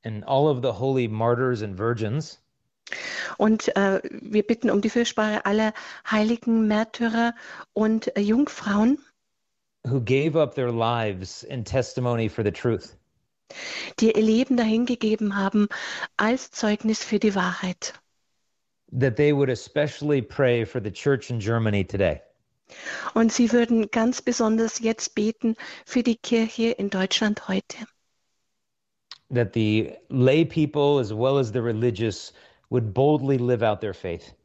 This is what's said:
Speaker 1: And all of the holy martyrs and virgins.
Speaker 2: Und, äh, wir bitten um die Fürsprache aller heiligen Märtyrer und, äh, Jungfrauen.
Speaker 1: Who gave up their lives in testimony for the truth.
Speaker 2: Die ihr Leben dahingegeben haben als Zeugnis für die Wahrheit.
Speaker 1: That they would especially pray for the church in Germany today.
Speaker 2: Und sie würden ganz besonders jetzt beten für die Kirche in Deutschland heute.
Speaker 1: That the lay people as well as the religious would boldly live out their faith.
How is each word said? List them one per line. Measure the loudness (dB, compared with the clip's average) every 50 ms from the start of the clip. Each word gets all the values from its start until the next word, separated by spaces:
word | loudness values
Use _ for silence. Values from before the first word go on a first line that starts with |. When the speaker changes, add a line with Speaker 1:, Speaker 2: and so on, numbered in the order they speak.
| _
Speaker 1:
And | -8 -10 -10 -4
all | 0 2 4 4
of | 4 2 2
the | -2 -4
holy | -2 -2 -2 0 0 0 0 0
martyrs | 0 0 2 2 2 2 2 0 0 -2
and | -4 -8 -6
virgins. | -4 -2 -2 0 -2 -2 -2 -2 -4 -6 -8 -14 _ _ _ _ _ _ _ _ _ _ -12 -12 -10 -10 -10 -8 -8 -8 -10 -2
Speaker 2:
Und, | 2 4 4 4 2 0 -2 0
äh, | 2 2 2 2 0 -2 -6
wir | -12 -12 -10 0 0 0 2
bitten | 2 -2 0 0 0
um | 2 2
die | 0 0
Fürsprache | 0 0 -2 0 0 -2 0 0 -2 -2 0
aller | 0 2 2 2 0 -2 -6 -16 -16 -18 -14 _ 0
heiligen | 2 2 2 2 0 -2 0 0 2 2 4
Märtyrer | 2 2 0 0 -2 -4 -4 -2 -2 0 0 0 0 -2 -6 -18 -18 -18 -18 -20 _ _
und, | 0 2 2 2 0 -2 -4 -2
äh, | -2
Jungfrauen. | 0 2 4 2 2 0 -2 -8 -4 0 2 4 4 4 2 0 _ _ _ _ _ _ _ _ _ _ _ _ _ _ _ _ _
Speaker 1:
Who | -2 -2 -2
gave | 2 2 2 2 2 2 2
up | 2 0 0 0
their | -4 -2 -2
lives | 0 0 0 0 0 0 -2 -4 -4 -6 -10 -12 -14 -18 -14
in | -10 -10 -10 -8
testimony | -2 -2 -2 -2 -2 -4 -2 -2 0 0 0 -2 -2
for | -2 0 -2
the | -2
truth. | -2 0 -2 -2 -2 -2 -6 -12 -20 _ _ _ _ _ _ _ _ _ _ _ -18 -14 -14 -12 -10 -10 -12 -10 -2 2
Speaker 2:
Die | 2 4
ihr | 4 4
Leben | 4 4 4 2 2 2 2
dahingegeben | 2 2 2 2 2 0 0 -2 -2 0 0 0 0 0 -2 0
haben | 0 -2 2 2 2 2 2 -2 -8 -10 -10 -10 -10 -10 -8 _
als | 0 0 0 0 -2 -4 -12
Zeugnis | -8 -2 0 0 0 0 0 -2 -2 -2 -2
für | -2 0 2
die | 2 2 2
Wahrheit. | 2 0 -2 -2 -4 -6 -6 -6 _ -10 -12 -12 -14 _ _ _ _ _ _ _ _ _ _ _ _ _ _ _ _ _ _ -2
Speaker 1:
That | 0 0 0 2
they | 4 4 4 4
would | 4 2 0
especially | 0 -4 -6 -4 _ -2 -2 -2 -4 -6 -2 0 0 0
pray | 0 -4 0 2 2 4 4 2 0
for | -2 -4 -6
the | -6 -6
church | -10 -2 0 0 0 0 0 -6
in | -6 -4
Germany | -2 0 0 2 2 2 2 0 0
today. | -2 0 2 2 2 2 -2 -10 _ _ _ _ _ _ _ _ _ -20 -14 -12 -12 -10 -8 -10 -2 2
Speaker 2:
Und | 2 2 2
sie | 4 2 2 4 4
würden | 2 4 4 2 2 2 0
ganz | 0 0 0 0 0 -2
besonders | -4 -4 0 0 2 2 2 2 0 -2 -4 -2
jetzt | -2 -2 -2 -2 -6 -6 _
beten | -2 -2 -2 -2 _ -2 -2 -2 -2 -8 -16 -16 -18 -16
für | -4 -2 0 2
die | 2 0
Kirche | -2 0 0 2 2 2 0 0 0 0 0
in | 0 -2 -4 -4
Deutschland | 0 -2 0 0 0 0 0 0 -2 -4 -4
heute. | -4 -4 -4 -4 _ -16 -16 -16 -18 _ _ _ _ _ _ _ _ _ _ _ _ _ _ _ _ _ _ _ _ _ _ _ _ -20 _ _ _ 0
Speaker 1:
That | 0 0 0 0
the | 0 2 2 2 2 0 -2 -8 -16 _ _
lay | 0 4 4 6 6 4 2
people | 2 2 0 0 0 2 2 2 4 4 2
as | 0 -2
well | -2 -2 0 2 2
as | 2 0 0
the | -2 -2
religious | -2 -2 -2 0 0 -2 0 0 -2 -2 -2 -6 -12 -18 _ -20 -20 -20 _ _ _ _
would | -2 -2 -2 0 0
boldly | 2 4 4 4 2 2 0 0
live | 0 2 0 0 2 2
out | 0 0 0
their | -4 -8 -8
faith. | -6 -8 -8 -8 -8 -10 -18 -20 _